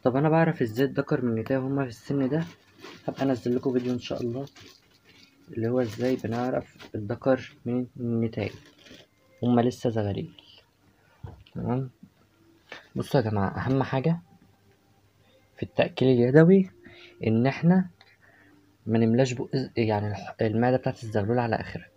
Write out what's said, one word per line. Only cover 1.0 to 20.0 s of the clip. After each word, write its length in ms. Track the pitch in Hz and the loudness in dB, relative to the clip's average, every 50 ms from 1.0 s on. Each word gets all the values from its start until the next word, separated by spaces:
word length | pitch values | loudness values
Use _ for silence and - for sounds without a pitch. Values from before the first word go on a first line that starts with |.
| - - 156 135 123 | -2 -2 -2 -2 0
من 60 | 120 | -2
النتاية 260 | 113 113 113 - 131 | -2 -2 -2 -2 -2
هما 260 | 135 131 135 139 139 139 | -2 -2 -2 -2 -2 -4
في 60 | 123 | -4
السن 400 | 113 - - - 139 143 135 127 | -6 -14 -8 -4 -2 0 0 0
ده؟ 140 | 143 160 165 170 - _ _ _ _ _ - - - - - | 0 -2 -4 -4 -10 _ _ _ _ _ -20 -20 -20 -10 -10
هبقى 160 | - 135 - 135 | -10 -6 -2 -2
انزل 320 | 135 131 113 - 123 123 | -2 -2 -2 0 -2 -2
لكم 180 | 123 - 139 123 | 0 0 0 0
فيديو 200 | 127 123 123 123 | 0 0 0 -4
ان 60 | 120 | -4
شاء 220 | - - 131 - | -6 -8 -8 -6
الله 240 | 123 117 117 131 139 - _ - - - - _ _ _ _ _ _ _ _ - - _ _ _ _ - | -6 -6 -6 -6 -10 -12 _ -20 -20 -20 -20 _ _ _ _ _ _ _ _ -20 -20 _ _ _ _ -12
اللي 180 | - 113 113 113 | -6 -4 -2 0
هو 120 | 123 127 | 0 0
ازاي 340 | 127 110 104 113 120 127 131 | 0 -2 -4 -2 0 0 0
بنعرف 800 | 123 - - 113 117 123 127 135 135 135 - _ - - - - | -2 -2 -4 -4 -2 -2 -2 -4 -4 -6 -8 _ -20 -20 -12 -10
الدكر 600 | 110 107 101 120 - - 135 131 123 - - - _ _ | -10 -6 -6 -8 -4 0 0 0 0 -2 -12 -20 _ _
من 200 | 120 120 123 123 120 _ - | -4 -4 -4 -4 -6 _ -8
النتاية 520 | 123 117 117 113 113 113 113 - 101 - - - - - _ _ _ - - - - _ _ _ _ _ _ _ - | -4 -2 0 0 -2 -2 -2 -4 -6 -6 -6 -10 -20 -20 _ _ _ -20 -20 -20 -20 _ _ _ _ _ _ _ 0
هما 180 | 120 120 120 | 2 4 4
لسه 280 | 117 123 123 - - 127 | 4 2 0 -2 -4 -2
زغاليل. 440 | 110 113 104 101 98 - 82 - - - _ _ - - _ _ _ _ _ _ _ _ _ _ _ _ - - - - - - _ | -2 0 -2 -2 -2 -4 -6 -10 -14 -20 _ _ -20 -20 _ _ _ _ _ _ _ _ _ _ _ _ -20 -20 -20 -20 -20 -16 _
تمام. 340 | - 117 113 120 131 135 131 _ _ - - _ _ _ _ _ _ _ _ _ _ _ _ - - - _ _ | -8 -6 -4 -4 -4 -4 -8 _ _ -20 -20 _ _ _ _ _ _ _ _ _ _ _ _ -20 -20 -20 _ _
بصوا 260 | 135 120 - - 143 | -8 -6 0 0 0
يا 80 | 113 110 | 0 2
جماعة، 200 | 104 104 98 98 | 0 0 -2 -2
اهم 340 | - 92 87 120 131 135 127 | -2 -4 -2 0 0 0 0
حاجة 360 | - - 135 131 160 165 170 - _ - _ _ _ _ _ _ _ _ _ _ _ _ _ _ _ _ _ _ _ _ _ _ _ _ | 0 -2 0 0 0 0 0 -4 _ -20 _ _ _ _ _ _ _ _ _ _ _ _ _ _ _ _ _ _ _ _ _ _ _ _
في 60 | - - | -10 -10
التأكيل 440 | - _ - 123 - - - 127 | -8 _ -2 -2 -2 0 2 4
اليدوي 600 | 131 131 120 120 123 131 156 165 170 190 196 190 185 - - - - - - - - - - - | 4 4 4 4 6 8 8 8 10 8 6 6 2 -6 -20 -20 -20 -20 -20 -20 -20 -16 -4 -2
ان 200 | 113 110 113 120 | 0 2 2 2
احنا 420 | 135 135 - - 170 180 190 180 - - _ - _ _ _ _ _ _ _ _ - _ _ _ _ _ _ _ | 0 0 2 4 4 4 4 4 0 -8 _ -20 _ _ _ _ _ _ _ _ -20 _ _ _ _ _ _ _
ما 140 | 113 110 113 | 0 2 4
نملاش 340 | 117 113 113 120 135 127 123 | 4 4 4 4 2 2 0
بق، 160 | 123 135 - - 135 127 - - | -6 -6 -4 -4 -4 -4 -2 -2
يعني 300 | - 117 110 107 104 | -2 0 2 0 0